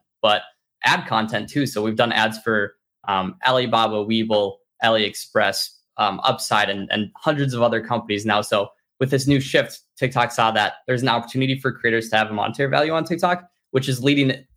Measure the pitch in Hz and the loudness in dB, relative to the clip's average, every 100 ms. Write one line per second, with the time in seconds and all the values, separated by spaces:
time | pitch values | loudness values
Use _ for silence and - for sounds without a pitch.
0 | _ _ 110 101 - _ _ - 123 175 | _ _ 2 2 -2 _ _ -2 0 0
1 | - 110 110 110 107 143 135 107 110 110 | 0 0 0 -4 -4 -2 -2 -2 -2 0
2 | 117 110 110 113 117 107 101 - _ _ | 0 2 0 -2 -2 0 -2 -8 _ _
3 | 101 95 95 - 131 127 123 113 110 107 | -4 -2 -2 -2 0 2 2 2 2 0
4 | 104 113 110 107 101 - _ - 117 113 | -2 0 0 0 0 -6 _ -2 2 2
5 | 104 - - 107 101 98 - _ _ - | 0 -4 -4 0 0 0 -8 _ _ -2
6 | 104 95 131 120 - 110 101 101 95 104 | -2 0 -2 -2 0 0 0 -2 -4 -4
7 | 101 - 160 147 139 120 117 123 - 117 | -4 -4 -2 0 -2 0 0 0 -2 -4
8 | - 101 107 104 - 104 101 _ _ - | -4 -4 0 0 0 -2 -2 _ _ -4
9 | 135 139 135 139 135 151 - - _ - | 0 0 2 2 2 0 0 -6 _ -6
10 | 127 123 117 - 113 110 101 - - 123 | -2 0 0 2 2 2 0 -2 -4 0
11 | 127 117 - 131 135 135 131 - 117 113 | 2 0 -2 -2 -2 -2 -4 -2 0 0
12 | 113 110 107 104 104 - 135 139 156 160 | 0 0 0 -2 -4 -2 0 0 0 -2
13 | 160 170 180 180 - _ _ 131 135 120 | -2 -2 0 -2 -6 _ _ -4 -2 0
14 | 139 143 135 127 - | 2 4 2 0 -4